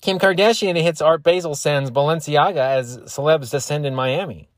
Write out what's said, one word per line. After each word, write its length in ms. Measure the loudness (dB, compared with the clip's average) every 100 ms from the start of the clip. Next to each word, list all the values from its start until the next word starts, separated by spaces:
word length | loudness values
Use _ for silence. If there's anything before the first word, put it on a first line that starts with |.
Kim 180 | -2 2
Kardashian 600 | 2 4 2 2 0 0
hits 200 | 0 2
Art 220 | 2 2
Basel 320 | 2 2 0 -4
sans 340 | -2 -2 -2
Balenciaga 680 | 0 0 0 0 2 2 2
as 400 | 0 0 -2 -10
celebs 520 | -16 -6 2 2 2
descend 340 | -6 -4 -4 -4
in 100 | -4
Miami. 540 | -2 -2 -4 -10 -18